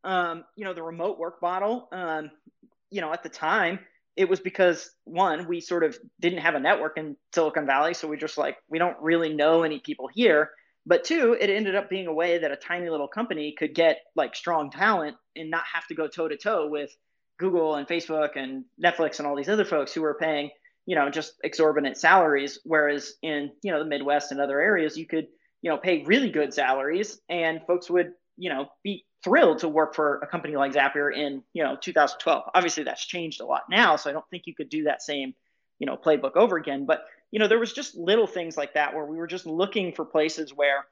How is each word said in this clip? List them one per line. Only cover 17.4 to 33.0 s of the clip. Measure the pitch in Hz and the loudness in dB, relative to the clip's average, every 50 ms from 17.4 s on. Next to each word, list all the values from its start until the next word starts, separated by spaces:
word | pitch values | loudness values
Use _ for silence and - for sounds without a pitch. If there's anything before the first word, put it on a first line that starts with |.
| 175 190 175 175 160 156 151 | -2 0 2 2 2 2 0
and | 143 139 - | -2 -2 -2
Facebook | 170 170 160 - 160 156 151 143 - | -4 -4 -2 -2 0 0 0 0 -2
and | 143 135 131 135 135 127 _ _ - | -6 -8 -8 -8 -10 -12 _ _ 0
Netflix | 165 175 170 - 165 147 - - | 0 0 2 2 -2 -2 -2 -4
and | 147 | -4
all | 143 143 | -4 -4
these | 143 139 165 | -4 -2 0
other | 208 214 190 | 0 0 2
folks | 185 180 151 139 - | 0 0 -2 -2 -2
who | - 165 | -4 -2
were | 160 151 143 | -2 -2 -2
paying, | - 165 160 151 147 147 147 - _ _ _ _ _ _ | -2 -2 -2 -2 -2 -4 -6 -12 _ _ _ _ _ _
you | - 180 | -2 0
know, | 156 139 143 | 2 2 0
just | 143 160 151 - _ _ | -2 -6 -8 -8 _ _
exorbitant | - 156 - - 160 156 147 147 143 135 - - | -8 -6 0 4 4 4 4 2 0 -2 -4 2
salaries. | - 165 185 190 170 156 143 139 139 143 - - _ | 6 8 8 8 8 6 2 2 0 -4 -8 -12 _
Whereas | 156 160 156 147 147 147 143 135 - - _ | 0 2 4 4 2 0 -2 -6 -10 -14 _
in, | - 160 151 147 143 143 143 _ | -6 -4 -4 -4 -6 -8 -12 _
you | - 196 | -6 -2
know, | 170 147 | -2 -2
the | 156 | -2
Midwest | 156 147 143 139 143 143 147 143 - | -2 -4 -4 0 0 0 0 0 -2
and | 139 139 | -4 -2
other | 143 139 139 143 | -2 0 2 2
areas, | 160 208 208 175 156 151 147 | 2 4 2 2 0 -2 -4
you | 156 160 | -8 -8
could, | - - 160 151 - _ _ _ _ _ _ | -4 -4 -4 -4 -6 _ _ _ _ _ _
you | - 170 | -4 -4
know, | 156 | -4
pay | 143 - 185 175 156 143 | -2 0 0 0 0 2
really | 151 208 277 269 202 | 2 2 2 2 0
good | 151 156 147 135 - | 0 0 -2 0 0
salaries | 139 139 127 135 135 135 143 165 190 214 208 - _ _ - | -2 0 0 0 0 0 -2 -2 -2 -4 -6 -8 _ _ -8
and | 170 175 165 160 160 160 - | -4 -2 -2 -2 -2 -4 -2
folks | - 180 180 180 - | -2 -2 -2 0 0
would, | 175 180 175 - - _ _ _ _ | 2 2 2 0 -4 _ _ _ _
you | - 180 180 | -10 -8 -6
know, | 147 131 147 - _ _ _ | -4 -6 -6 -8 _ _ _
be | 202 196 - _ _ _ _ - | -8 -8 -8 _ _ _ _ 0
thrilled | 180 220 320 294 175 156 - | 4 6 8 8 6 6 2
to | 170 160 | -2 0
work | 151 160 156 160 - | 2 2 2 2 0
for | - 151 147 143 - | 0 0 0 0 -2
a | 147 147 | -6 -8
company | - 165 151 151 151 | -8 -8 -6 -4 0
like | 139 139 139 | 0 0 2
Zapier | 135 147 135 139 - 147 143 143 | 2 2 2 2 2 0 -2 -2
in, | - 131 151 143 139 135 _ _ | -2 -2 -4 -4 -6 -10 _ _
you | _ 165 156 | _ -2 -2
know, | 131 165 160 | -2 -2 -4
two | - 190 | -8 0
thousand | 170 156 147 135 - - | 4 4 4 4 2 -4
twelve. | - 170 151 - - - - | 0 0 0 0 -2 2 2
Obviously, | 180 180 170 - 160 147 | 2 2 2 -4 -4 -6
that's | - - - | -6 -6 -8